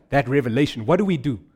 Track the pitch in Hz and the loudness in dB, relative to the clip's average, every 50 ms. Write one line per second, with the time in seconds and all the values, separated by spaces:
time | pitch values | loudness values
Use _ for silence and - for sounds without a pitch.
0 | _ - 143 139 139 123 135 143 127 123 110 135 147 143 - 117 107 107 170 185 | _ -2 0 0 0 2 2 0 2 2 0 0 0 0 -2 -4 -2 0 2 2
1 | 214 190 180 143 117 151 123 95 - _ _ | 2 2 0 -2 -2 -4 -6 -6 -8 _ _